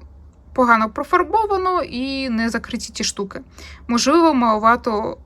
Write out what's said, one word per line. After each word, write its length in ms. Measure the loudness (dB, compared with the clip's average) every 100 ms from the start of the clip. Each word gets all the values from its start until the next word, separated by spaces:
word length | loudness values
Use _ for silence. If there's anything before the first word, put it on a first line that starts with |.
| -16 -20 -20 -20 -6 0
погано 300 | 4 4 2
профарбовано 920 | -4 0 0 2 0 2 0 0 -2
і 460 | -2 -6 -6 -4 -4
не 200 | -2 -2
закриті 420 | -4 -6 -10 -8
ті 100 | -8
штуки. 360 | -6 -6 -8 -10 -18 -20 -20 -14 -4
Можливо, 460 | 0 2 4 4
маловато, 840 | 4 2 4 4 2 0 -4 -4 -8